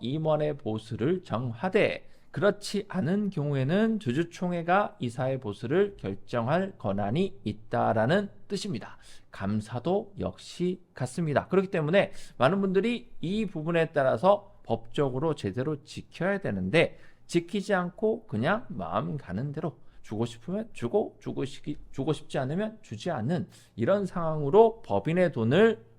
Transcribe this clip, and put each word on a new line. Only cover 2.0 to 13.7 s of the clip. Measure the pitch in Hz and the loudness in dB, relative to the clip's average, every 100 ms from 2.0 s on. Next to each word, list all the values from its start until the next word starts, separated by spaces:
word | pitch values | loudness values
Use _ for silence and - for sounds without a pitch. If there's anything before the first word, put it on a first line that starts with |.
| - - - | -10 -20 -12
그렇지 | - 185 202 - 202 202 | 0 2 2 -2 -6 -4
않은 | 180 127 202 208 | -2 0 0 -2
경우에는 | 190 147 143 131 180 226 220 | -2 -2 0 2 2 2 0
주주총회가 | - 123 170 - 180 175 165 185 208 - | 0 -2 -2 -2 -4 -2 2 2 2 -2
이사의 | 123 117 131 135 | -6 -2 -2 -2
보수를 | 107 101 117 160 202 202 | -4 -6 -2 2 0 -2
결정할 | 101 98 - 123 117 165 196 - | -8 -8 -4 -2 0 0 0 -4
권한이 | 104 98 101 131 190 - | -2 0 0 0 0 -2
있다라는 | - 101 - 117 117 110 113 185 202 - - | -6 -6 -4 0 2 4 4 2 0 -8 -8
뜻입니다. | 196 208 123 - - - - - | -6 -4 -6 -8 -16 -18 -20 -18
감사도 | - 98 107 104 120 - 196 220 - | -8 -2 -2 -2 -4 0 -2 -2 -6
역시 | 92 - - - 175 185 - | -6 -6 -12 -4 -4 -4 -8
같습니다. | - 131 - 165 127 95 | -8 -6 -2 0 2 2
그렇기 | 185 185 | 2 2
때문에 | 190 151 196 165 - - - | 0 4 4 4 0 -10 2
많은 | 127 196 | 4 4
분들이 | 196 190 214 240 - - | 2 2 2 0 -6 -6
이 | 156 208 214 | -4 -2 -2
부분에 | 165 156 | -4 0